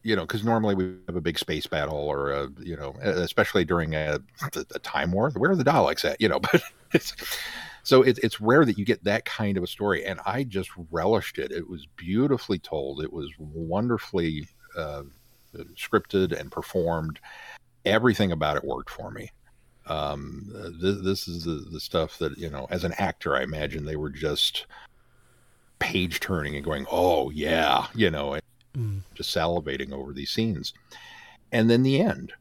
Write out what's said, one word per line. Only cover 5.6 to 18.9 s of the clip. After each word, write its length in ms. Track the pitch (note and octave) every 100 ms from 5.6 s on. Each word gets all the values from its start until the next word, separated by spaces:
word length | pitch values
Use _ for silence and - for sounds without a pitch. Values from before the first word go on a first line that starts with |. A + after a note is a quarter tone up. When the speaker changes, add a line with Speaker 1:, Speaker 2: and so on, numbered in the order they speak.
Speaker 1:
Daleks 420 | C3 D#3 D2+ D#2+ -
at? 160 | -
You 80 | A2
know, 100 | C#2
<laughs> 120 | -
but 100 | - - _ _
it's, 220 | E3 - - - - - - - -
so 220 | - C3
it, 160 | B2+ A#2+
it's 200 | A#2 -
rare 240 | G#2+ C#3
that 140 | C3+ G#2
you 80 | G2
get 180 | G#2+ G2+
that 200 | G#2+ -
kind 320 | - G#2 F#2+
of 60 |
a 40 | F2+
story. 380 | - G2+ E2+ F#2+
And 140 | F#2
I 200 | G2 A#2
just 260 | C3 F#2+ F2+ - E2
relished 480 | D#2+ F2+ A2+ - -
it. 120 | C#2
It 160 | E2+ E2
was 200 | F2 C#2 -
beautifully 640 | F2 G#2 C#3+ B2+ - F#2
told. 420 | - D#2+ C2+ C#2
It 80 | D#2
was 200 | E2 D2 D#2
wonderfully, 1080 | D2+ D#2+ E2 F#2 A#2+ A2+ - F#2 E2+ D#2 - _ - F2
uh, 240 | D2+ D2 C#2+ - _ _ _ - - -
scripted 600 | - G#2+ - G2 F#2 -
and 140 | D2
performed. 680 | - - F#2+ E2+ E2 D#2+ D#2 - - - - _ _ F#2+
Everything 480 | A2 A#2+ G#2 G2
about 240 | D#2+ D2+ D2
it 60 | C#2
worked 240 | B1+
for 200 | -